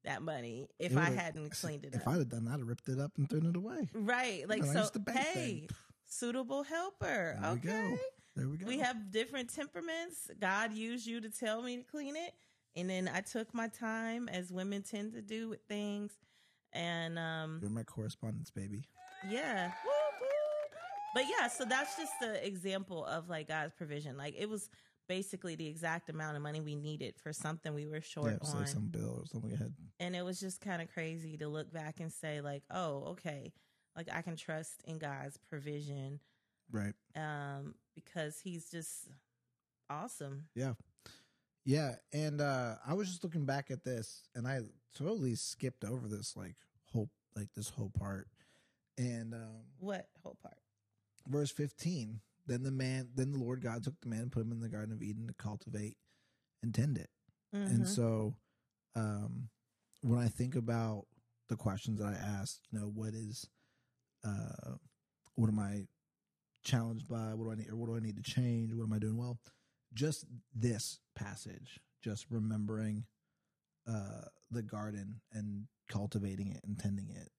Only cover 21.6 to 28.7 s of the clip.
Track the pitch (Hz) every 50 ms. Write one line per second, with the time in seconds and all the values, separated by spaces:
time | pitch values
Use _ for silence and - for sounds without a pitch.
21.6 | 262 214 254 262 294 285 - 320 320 - - - 247 226 214 - - 202 196 180
22.6 | 170 196 190 190 190 190 185 160 - - 147 165 160 175 175 156 156 - 156 156
23.6 | 151 160 - - 175 147 147 147 147 147 127 139 139 151 - - 202 214 214 202
24.6 | - - - - - _ _ _ _ - 185 185 196 - - 185 - 175 165 160
25.6 | 160 151 151 160 170 165 165 170 - - 151 156 156 156 151 143 147 147 151 156
26.6 | 156 151 147 147 147 151 151 151 139 117 - - - 156 147 - - 151 160 160
27.6 | - 156 151 147 147 151 151 156 156 - - 160 147 113 107 - - - - 113
28.6 | 101 -